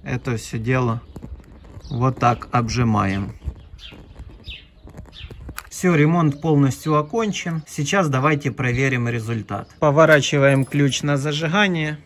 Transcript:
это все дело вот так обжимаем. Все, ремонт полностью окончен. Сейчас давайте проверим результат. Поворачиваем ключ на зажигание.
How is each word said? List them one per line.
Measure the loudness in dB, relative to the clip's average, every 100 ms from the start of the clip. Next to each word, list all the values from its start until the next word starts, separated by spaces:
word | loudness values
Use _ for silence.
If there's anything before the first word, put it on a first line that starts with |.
это | -6 -6 -4 -6
все | -6 -6
дело | -2 0 0 -2 -8 -16 -14 -16 -18 -20 -20 -20 -8
вот | -2 0 2
так | 2 2 -2
обжимаем. | -2 0 0 0 2 0 -2 -6 -8 -12 -12 -20 -20 -20 -20 -20 -20 -20 -18 -18 -18 -20 -20 -20 -20 -20 -18 -18 -16 -14 -14 -14
Все, | -2 2 4
ремонт | 4 4 2 0
полностью | 2 4 4 2 0
окончен. | 0 0 -2 -2 -4 -6 -6 -8
Сейчас | -6 0 0 2
давайте | 2 0 0 -2
проверим | -4 -2 0 0 0 -2
результат. | -4 -4 -6 -6 -10 -10 0
Поворачиваем | 2 6 6 6 4 4 4 4
ключ | 2 2 2 0
на | -2 -2
зажигание. | -2 -4 0 2 2 0 -4 -6